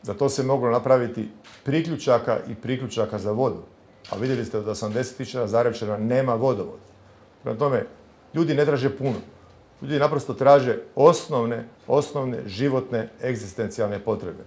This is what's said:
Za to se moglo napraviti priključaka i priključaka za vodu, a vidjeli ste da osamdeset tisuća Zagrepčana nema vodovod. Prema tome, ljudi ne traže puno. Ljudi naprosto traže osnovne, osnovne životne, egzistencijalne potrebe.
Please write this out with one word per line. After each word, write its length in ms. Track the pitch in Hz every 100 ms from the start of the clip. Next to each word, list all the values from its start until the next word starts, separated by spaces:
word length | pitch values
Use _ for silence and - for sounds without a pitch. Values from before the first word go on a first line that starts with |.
Za 120 | -
to 140 | 101 139
se 140 | -
moglo 280 | 131 135 120
napraviti 580 | 120 131 131 120 - 107 - - -
priključaka 720 | - 156 170 139 - 120 127 110 -
i 60 |
priključaka 640 | 110 113 127 127 - 107 107
za 140 | 104
vodu, 300 | 107 131 87 - - - - -
a 60 | 98
vidjeli 280 | 127 127
ste 160 | 113 107
da 100 | 104
osamdeset 460 | 101 107 110 120 -
tisuća 300 | 127 127 107
Zagrepčana 500 | 113 123 113 104 104
nema 380 | 110 123 131
vodovod. 440 | 113 131 104 90 - - - - - - _
Prema 160 | - 113
tome, 260 | 143 123 - - - - -
ljudi 200 | 151 165
ne 100 | 143
traže 320 | 147 139 131 -
puno. 200 | 131 110 - - - - - -
Ljudi 160 | 135 143
naprosto 360 | 147 143 -
traže 440 | 117 135 143 127 107 -
osnovne, 760 | - 147 160 - 131 117 117 117 - -
osnovne 560 | 135 143 147 131 117 104
životne, 600 | 95 139 131 127 117 113 -
egzistencijalne 760 | 127 117 101 - 107 - 104 101
potrebe. 440 | 113 104 92 82